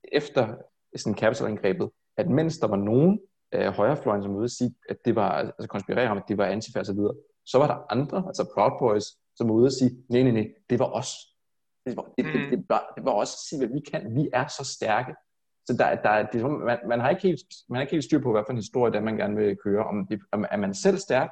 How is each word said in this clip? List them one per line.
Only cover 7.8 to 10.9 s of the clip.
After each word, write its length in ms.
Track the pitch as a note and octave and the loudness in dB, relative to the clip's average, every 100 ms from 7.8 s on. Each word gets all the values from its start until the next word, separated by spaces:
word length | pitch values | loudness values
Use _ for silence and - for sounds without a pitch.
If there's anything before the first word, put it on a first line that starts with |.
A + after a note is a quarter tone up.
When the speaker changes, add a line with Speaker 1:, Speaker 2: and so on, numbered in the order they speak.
| - | -2
Speaker 1:
andre, 340 | A#2+ C#3+ G3 F#3 | -2 -2 -4 -4
altså 240 | - - - | -4 -2 2
Proud 160 | G#2+ C3 | 2 2
Boys, 240 | B2+ G#2 - - _ - | 2 2 -2 -12 _ -4
som 140 | A#2 | 2
var 40 | A2 | 4
ude 100 | A#2+ | 4
at 60 | |
sige, 180 | - B2+ - - | 4 0 0 0
"Nej, 120 | B2 | 2
nej, 80 | C3 | 4
nej, 200 | A2+ G#2 - - | 2 -2 -8 -2
det 100 | B2 | 0
var 120 | B2+ | 0